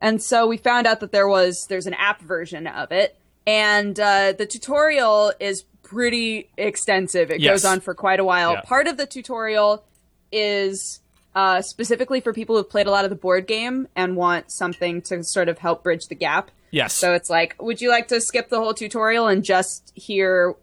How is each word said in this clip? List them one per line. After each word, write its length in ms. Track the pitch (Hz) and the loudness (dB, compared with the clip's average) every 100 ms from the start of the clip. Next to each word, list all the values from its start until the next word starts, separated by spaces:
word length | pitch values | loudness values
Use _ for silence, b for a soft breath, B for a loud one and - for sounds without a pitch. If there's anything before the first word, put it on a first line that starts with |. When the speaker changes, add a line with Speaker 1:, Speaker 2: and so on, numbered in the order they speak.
Speaker 1:
And 220 | 220 220 | -2 0
so 240 | - 233 226 | 0 2 2
we 100 | 226 | 0
found 280 | 240 240 233 | 0 2 2
out 140 | 220 | 0
that 100 | 202 | 0
there 160 | 202 196 | 2 4
was, 400 | 196 180 180 - | 4 2 0 -6
there's 180 | 185 190 | -6 -6
an 80 | |
app 260 | 180 196 208 | -4 -2 -2
version 460 | 165 175 165 165 160 | -4 -6 -6 -10 -10
of 260 | - 143 | -8 -4
it. 240 | 180 208 _ _ _ - | 0 0 _ _ _ 0
And, 520 | 214 214 208 208 196 | 2 4 2 2 0
uh, 340 | 208 196 196 196 | 2 4 4 0
the 80 | 208 | -4
tutorial 840 | 226 - 285 302 285 233 214 208 - | -8 -4 2 2 4 4 4 2 0
is 240 | 202 196 - _ | -4 -6 -10 _
pretty 680 | - 214 240 233 226 220 - - | -12 -4 -2 0 -2 -4 -8 -6
extensive. 720 | 208 208 - 190 180 180 160 | -4 -4 0 0 0 0 0
It 100 | 156 | 2
Speaker 2:
Yes. 120 | 147 196 | 2 4
Speaker 1:
goes 20 | 190 | 2
on 140 | 185 | 0
for 140 | 185 | -2
quite 240 | 170 190 190 | -4 0 2
a 40 | |
while. 280 | 190 180 170 | 2 2 2
Speaker 2:
Yeah. 60 | 175 | 0
Speaker 1:
Part 240 | - 262 302 | 0 0 0
of 100 | 277 | -2
the 80 | 277 | -8
tutorial 760 | 262 240 233 220 214 208 214 _ _ _ _ _ | -10 -10 -6 -2 2 2 2 _ _ _ _ _
is, 680 | 214 208 202 196 196 - - _ _ _ | -4 -2 0 -2 -4 -10 -14 _ _ _
uh, 260 | 190 190 185 | 0 2 2
specifically 600 | 196 - 226 226 254 262 | -2 -6 -4 -2 -2 -2
for 120 | 247 | -2
people 240 | 220 220 220 | -4 0 0
who've 120 | 202 | 0
played 180 | 208 202 | 0 2
a 40 | |
lot 140 | 196 | 2
of 60 | 196 | 0
the 60 | 190 | -2
board 300 | 180 185 185 | 0 0 0
game 400 | 220 240 262 262 | -4 -4 -6 -6
and 220 | - 185 185 | -4 -2 0
want 340 | 175 175 - | 0 0 -4
something 520 | - 180 175 175 170 | -6 -6 -4 -4 -4
to 200 | - 180 | -6 -8
sort 260 | 165 196 170 | -4 -2 -2
of 80 | 165 | -2
help 240 | 175 170 | -2 -2
bridge 240 | 180 165 - | -2 -4 -4
the 60 | |
gap. 360 | 151 160 160 - _ _ | -6 -2 -2 -4 _ _
Speaker 2:
Yes. 220 | 151 110 | -2 -2
Speaker 1:
So 180 | - 180 | 0 0
it's 180 | 175 - | 0 0
like, 240 | 165 165 - | 0 0 -4
"Would 180 | 226 233 | -8 -2
you 80 | 247 | 2
like 180 | 233 233 | 2 2
to 120 | 233 | -2
skip 280 | 233 240 226 | -2 -4 -2
the 100 | 233 | -2
whole 160 | 220 | -2
tutorial 540 | 220 214 233 220 226 226 | -4 -6 -2 0 2 2
and 160 | 190 | 2
just 480 | 190 185 190 - _ | 2 2 0 -6 _
hear 640 | - - 196 190 185 180 - | -18 -6 0 2 2 2 -2